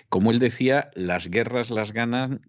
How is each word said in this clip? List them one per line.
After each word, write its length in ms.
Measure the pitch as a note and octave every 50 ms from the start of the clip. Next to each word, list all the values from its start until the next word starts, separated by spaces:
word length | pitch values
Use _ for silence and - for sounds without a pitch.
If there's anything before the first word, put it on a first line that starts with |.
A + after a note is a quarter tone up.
| - -
como 220 | - F#2+ G2+ A2+
él 80 | A2+ A#2+
decía, 520 | B2+ A2+ - - B2+ C3 C3+ D3 - - -
las 340 | F#2 F2+ F2 F2+ - - F2
guerras 420 | F2+ A#2 A2+ A#2 B2 B2 A2+ A#2+
las 220 | A#2 A2 G#2+ G#2
ganan 500 | G#2+ A#2 A#2 A#2 A#2+ B2+ C3 C3 C#3 - -